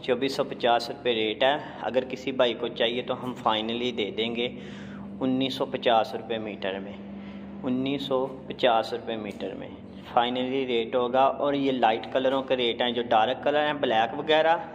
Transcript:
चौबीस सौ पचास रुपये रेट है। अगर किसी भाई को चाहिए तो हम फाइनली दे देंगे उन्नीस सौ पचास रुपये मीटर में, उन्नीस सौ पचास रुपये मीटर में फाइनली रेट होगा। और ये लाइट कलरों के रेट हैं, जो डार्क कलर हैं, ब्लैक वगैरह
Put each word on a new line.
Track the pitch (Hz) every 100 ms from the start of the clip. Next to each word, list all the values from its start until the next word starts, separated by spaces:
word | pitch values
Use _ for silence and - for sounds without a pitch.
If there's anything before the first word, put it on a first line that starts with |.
चौबीस | - 120 135 139
सौ |
पचास | 131 - 120 117 117
रुपये | 123 123
रेट | 113 110 107
है। | 131 139 123 -
अगर | - 120 -
किसी | 131 -
भाई | 127 123
को | 117 120
चाहिए | - 117 120
तो | -
हम | 127 127
फाइनली | 120 120 107 110 117 123
दे | 117 101
देंगे | 98 113 117 123 - - - - - - -
उन्नीस | 131 131 131 -
सौ | 139
पचास | 131 127 113 107
रुपये | 113 - 117
मीटर | 107 98 98 95
में, | 98 101 - - - - - -
उन्नीस | 131 127 131 139 -
सौ | 131 135 - -
पचास | - 127 113 113
रुपये | 117 113 113
मीटर | 104 - 98
में | 95 98 - - -
फाइनली | - - 120 127 127 135 127
रेट | 117 113
होगा। | 123 123 127 135
और | 135 143
ये | 143 135
लाइट | 127 117 113 -
कलरों | 135 131 135
के | 127 131
रेट | 120 113
हैं, | 123
जो | 120
डार्क | 120 113 113 127
कलर | 147 147
हैं, | 151 147
ब्लैक | 139 110 117
वगैरह | 143 147 156 160 170 -